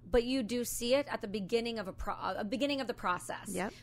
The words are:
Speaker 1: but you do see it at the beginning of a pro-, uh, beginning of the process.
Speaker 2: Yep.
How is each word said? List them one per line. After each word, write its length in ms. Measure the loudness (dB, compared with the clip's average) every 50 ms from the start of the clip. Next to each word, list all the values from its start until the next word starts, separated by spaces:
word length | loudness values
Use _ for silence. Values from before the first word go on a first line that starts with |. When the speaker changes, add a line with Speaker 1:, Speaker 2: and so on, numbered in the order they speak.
| -10 4
Speaker 1:
but 140 | 4 4 4
you 200 | 6 2 2 2
do 200 | 2 0 -2 -2
see 300 | -2 -2 -2 2 4 4
it 140 | 4 4 2
at 100 | -4 -4
the 60 | -4 -4
beginning 520 | -4 -4 -2 2 2 2 2 2 -2 -4
of 80 | -4 -6
a 20 |
pro-, 220 | -6 -6 -4 -4 -4
uh, 300 | -2 -2 -2 -2 -2 -2
beginning 360 | -2 0 2 2 2 2 0
of 60 | 0 -2
the 60 | -4
process. 540 | -2 0 0 0 0 0 -4 -6 -6 -6 -4
Speaker 2:
Yep. 240 | -2 -2 -2 -2 -4 -8